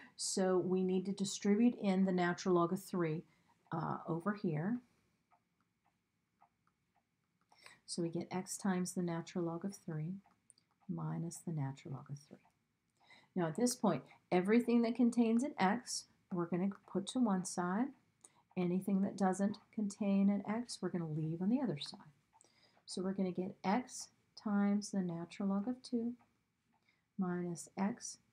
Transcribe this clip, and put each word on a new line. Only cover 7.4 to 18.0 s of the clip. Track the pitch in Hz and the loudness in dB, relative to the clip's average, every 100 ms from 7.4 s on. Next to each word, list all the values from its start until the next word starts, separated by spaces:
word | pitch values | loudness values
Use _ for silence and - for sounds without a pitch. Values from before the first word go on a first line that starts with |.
| _ _ - - - | _ _ -20 -20 -8
So | - | -2
we | 165 | -2
get | 170 - | -2 -4
x | 185 185 - | -4 -6 -2
times | 196 180 180 | 0 2 0
the | - | -2
natural | 175 165 165 185 170 | -2 -2 -4 -2 -2
log | 170 196 | -2 -6
of | 196 | -8
three | - 156 156 196 - _ _ _ _ _ - | -8 -6 -6 -8 -14 _ _ _ _ _ -8
minus | 165 156 160 165 - | -6 -4 -4 -6 -6
the | - | -4
natural | 156 135 139 - 131 | -2 -4 -6 -10 -10
log | 143 | -10
of | 143 | -14
three. | - - _ _ _ _ _ _ _ - _ 185 | -14 -20 _ _ _ _ _ _ _ -20 _ -2
Now | 160 | 0
at | 156 | 2
this | 247 - | 0 2
point, | 202 147 - - - | 2 2 -4 -20 0
everything | 180 185 233 240 233 | 2 4 4 6 4
that | 233 240 | 4 4
contains | 240 233 226 233 | 4 6 4 4
an | 285 302 | 2 2
x, | 190 240 - - - _ - | 2 2 -4 -8 -10 _ -6
we're | 175 170 | -2 0
gonna | 175 196 - - | 0 0 -4 -6
put | 185 190 | -6 -2
to | 254 | 0
one | 233 185 | 2 2
side. | 175 - 175 196 277 - | -2 -2 -2 0 -2 -6